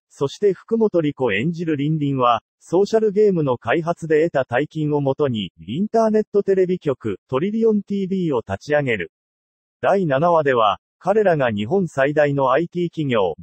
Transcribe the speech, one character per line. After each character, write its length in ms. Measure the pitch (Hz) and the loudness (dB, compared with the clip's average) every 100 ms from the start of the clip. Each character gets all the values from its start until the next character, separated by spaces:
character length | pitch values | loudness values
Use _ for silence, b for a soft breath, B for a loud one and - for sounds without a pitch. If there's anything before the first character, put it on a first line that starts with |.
| _ | _
そ 220 | - 139 | -6 -6
し 100 | - | -2
て 140 | 202 | -2
福 240 | 180 - 226 | -2 -4 -2
本 240 | 220 175 | 0 0
莉 120 | 151 | -2
子 200 | 139 127 | -2 -2
演 180 | 98 143 | -2 -2
じ 140 | 165 170 | -4 -4
る 100 | 151 | -4
凛 220 | 143 160 143 135 | -2 -2 -2 0
々 80 | |
は、 180 | 123 117 - _ | 2 0 -4 _
ソ 220 | - 170 | -4 0
ー 40 | 202 | 2
シ 100 | 220 | 2
ャ 40 | |
ル 120 | 214 | 0
ゲ 180 | 196 214 | 2 2
ー 40 | |
ム 100 | 180 | 2
の 140 | 147 123 | 0 -2
開 240 | 113 143 | -2 -2
発 260 | 160 175 156 | -2 -4 -2
で 160 | 156 165 | 0 0
得 160 | 151 127 | 0 -2
た 0 | |
大 220 | 120 147 | -2 -2
金 260 | 156 151 | -4 -2
を 80 | 147 | 0
も 140 | 139 135 | 0 0
と 120 | 147 | -2
に、 240 | 113 95 - | -2 -6 -10
イ 220 | 82 127 | -10 -6
ン 60 | 208 | -2
タ 180 | 226 220 | 0 2
ー 40 | |
ネ 80 | 214 | 0
ッ 40 | 214 | 0
ト 120 | 202 | 0
テ 120 | 196 190 | 2 2
レ 120 | 180 | 2
ビ 120 | 185 | 0
局、 380 | 156 131 110 95 - | -2 -4 -4 -8 -4
ト 120 | 131 | -4
リ 120 | 185 | -2
リ 140 | 220 226 | 0 0
オ 80 | |
ン 80 | 214 | 0
テ 140 | - 202 | -2 -4
ィ 80 | |
ー 40 | 190 | -4
ビ 200 | 190 175 | -2 -2
ー 80 | 131 | -2
を 40 | |
立 320 | - 98 - | -4 -8 -2
ち 20 | |
上 100 | 147 | -2
げ 140 | 139 110 | 0 -2
る。 140 | 85 _ _ _ _ _ _ _ | -6 _ _ _ _ _ _ _
第 240 | 127 196 175 | 0 2 2
七 260 | 135 170 | 2 2
話 120 | 170 | 2
で 100 | 143 | 2
は、 260 | 123 107 95 _ _ | 2 2 0 _ _
彼 240 | 175 214 | -2 2
ら 140 | 202 160 | 4 2
が 120 | 127 | 0
日 160 | 104 104 | -2 -2
本 220 | 185 175 | 0 0
最 260 | - 135 | 0 0
大 200 | 151 147 | 2 2
の 180 | 139 135 | 2 2
ア 80 | 131 | 2
イ 80 | 175 | 0
テ 140 | 175 | -4
ィ 20 | 175 | -6
ー 40 | |
企 220 | - 147 | -4 -2
業、 220 | 120 92 78 | 0 0 -2